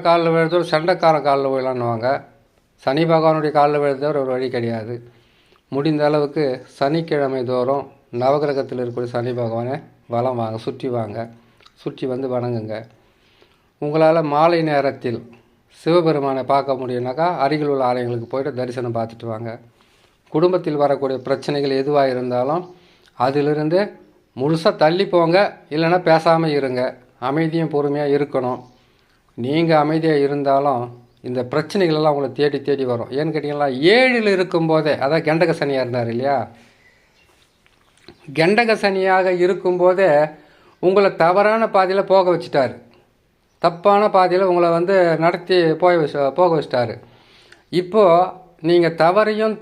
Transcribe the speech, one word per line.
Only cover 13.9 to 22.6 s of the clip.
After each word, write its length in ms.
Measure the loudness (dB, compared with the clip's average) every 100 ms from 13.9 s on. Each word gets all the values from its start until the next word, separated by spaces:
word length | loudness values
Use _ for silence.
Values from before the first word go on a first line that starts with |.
| 2 4 4 2
மாலை 260 | 2 4 2 0
நேரத்தில் 480 | 0 0 -4 -6 -8 -10 -20 _ _ _ _
சிவபெருமானை 640 | 0 2 2 0 -2 -2 0
பார்க்க 280 | 0 0 -4
முடியும்னாக்கா, 460 | -4 -4 -4 -2 -2 0
அருகில் 260 | 0 0 0
உள்ள 100 | 0 0
ஆலயங்களுக்கு 400 | 0 -2 -6 -6
போயிட்டு 220 | -6 -6 -6
தரிசனம் 360 | -6 -6 -6 -4
பார்த்துட்டு 280 | -6 -8 -10
வாங்க. 180 | -10 -10 -12 -18 _ _ _ _ _ _
குடும்பத்தில் 480 | 0 0 0 -2 -2
வரக்கூடிய 360 | 0 0 -2 -4 -4
பிரச்சனைகள் 520 | -4 -4 -4 -2 -2
எதுவா 240 | 0 0 0
இருந்தாலும் 500 | 0 -4 -2 -2 -4